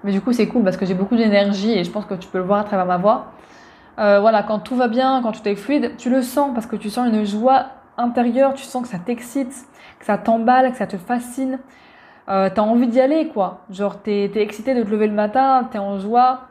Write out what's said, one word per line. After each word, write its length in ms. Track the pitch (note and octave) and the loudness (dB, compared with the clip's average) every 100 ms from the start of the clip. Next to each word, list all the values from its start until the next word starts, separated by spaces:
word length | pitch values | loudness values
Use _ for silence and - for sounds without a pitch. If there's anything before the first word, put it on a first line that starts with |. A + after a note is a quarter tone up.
Mais 80 | G3+ | 0
du 100 | G3 | -2
coup, 100 | B3+ | 0
c'est 160 | A#3+ G#3+ | 0 2
cool 160 | B3 | 2
parce 140 | G3 F3+ | 0 0
que 80 | F#3 | -2
j'ai 80 | |
beaucoup 220 | F#3 G3 A#3 | -2 0 2
d'énergie 560 | A3 G3+ G3+ G3+ G#3 | 4 4 2 0 0
et 120 | G#3+ | 0
je 60 | F3 | -2
pense 160 | G#3 G3+ | -6 -8
que 80 | |
tu 140 | F#3+ F3+ | -10 -6
peux 100 | F#3 | -6
le 60 | |
voir 160 | F#3 G3+ | 0 0
à 40 | |
travers 220 | G#3 G3 F3+ | 0 -2 0
ma 120 | F3+ | 2
voix. 340 | G3+ A3+ - - - - - - - - | 2 2 -2 -20 -20 -20 -20 -20 -20 -2
Euh, 220 | G#3 G3+ | 4 6
voilà, 240 | G#3+ A3 | 6 2
quand 160 | G#3 G#3+ | 0 -4
tout 160 | G#3 B3+ | -2 0
va 120 | B3 | 0
bien, 340 | A3+ C4 C4 | 2 2 2
quand 80 | A#3 | -2
tout 160 | G#3+ G#3+ | -4 -4
est 80 | G3+ | -4
fluide, 380 | - D4 A#3+ - | 0 0 0 -4
tu 140 | B3 | 0
le 100 | B3+ | 0
sens 300 | B3+ - C#4 | 0 0 0
parce 140 | A#3+ A3 | -2 -6
que 80 | G#3 | -8
tu 160 | G#3+ | -6
sens 160 | A3 B3 | -2 0
une 180 | A3 G#3 | 0 0
joie 400 | G#3 A#3+ C4 - - _ - | 0 4 2 0 -12 _ -4
intérieure, 560 | A#3+ A#3 A#3+ A#3 C4+ | -2 0 0 2 2
tu 100 | C4+ | 0
sens 200 | - B3+ | -8 -8
que 40 | A#3+ | -8
ça 120 | F3+ | -10
t'excite, 520 | F3+ A#3+ - C#4 C4 - - - - - | -6 -8 -6 -6 -6 -8 -20 -20 -20 -16
que 60 | - | -4
ça 140 | G3+ | -2
t'emballe, 520 | G#3 A3+ A3+ B3+ C4 | 0 0 4 4 4
que 60 | B3 | 0
ça 80 | G3 | -6
te 120 | G3 | -8
fascine. 600 | - B3 B3 - C4 B3+ - - - - - - - | -6 -6 -6 -6 -6 -6 -12 -20 -20 -20 -20 -20 -4
Euh, 200 | G3 F#3+ | 0 0
t'as 80 | F#3+ | 2
envie 260 | G#3+ A#3+ A#3+ | 2 2 4
d'y 120 | A#3 | 4
aller, 300 | C4 D#4+ D#4 | 4 2 0
quoi. 320 | A3 F3+ - - | -2 -4 -4 -18
Genre, 320 | F#3+ G3+ G3+ | -4 -4 -4
t'es, 280 | - G3+ G3+ | -4 -2 0
t'es 80 | G#3+ | 0
excité 340 | G#3 - A3 B3+ | -2 -4 -2 0
de 80 | |
te 60 | A3 | 0
lever 180 | G#3+ G#3+ | 0 0
le 60 | |
matin, 520 | G#3 G#3 B3 C4+ C4 A#3+ | 0 0 2 4 2 0
t'es 60 | A3 | -6
en 200 | G3+ G3 | -6 -6
joie 440 | G3+ A#3+ B3+ C4 - | 0 4 4 2 -8